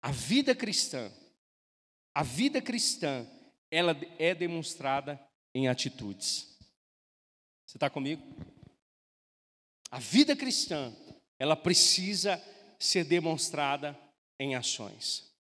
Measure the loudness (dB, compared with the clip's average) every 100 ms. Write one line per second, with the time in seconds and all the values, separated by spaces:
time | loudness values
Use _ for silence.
0 | -2 -4 2 2 4 2 2 0 -2 -4
1 | -8 -12 -20 _ _ _ _ _ _ _
2 | _ -2 -2 2 2 2 -2 -2 0 0
3 | -2 -2 -6 -16 -20 _ _ 2 2 2
4 | -4 0 0 2 -2 -2 -6 -6 0 0
5 | -2 -12 -14 _ _ 0 2 2 -2 -6
6 | -10 -6 -4 -4 -6 _ -20 _ _ _
7 | _ _ _ _ _ _ -20 -2 -2 0
8 | -4 -6 -10 -18 -18 -18 -20 _ _ _
9 | _ _ _ _ _ _ _ _ -14 -10
10 | 0 4 4 4 0 -2 -2 -4 -6 -10
11 | -20 -20 _ _ 0 2 4 6 6 4
12 | 0 -2 -2 -2 -6 -20 -20 _ 0 0
13 | 2 2 2 -2 -2 -2 -2 -2 -4 -10
14 | -20 _ _ _ -4 -2 -2 -4 -8 -10
15 | -6 -6 -10 _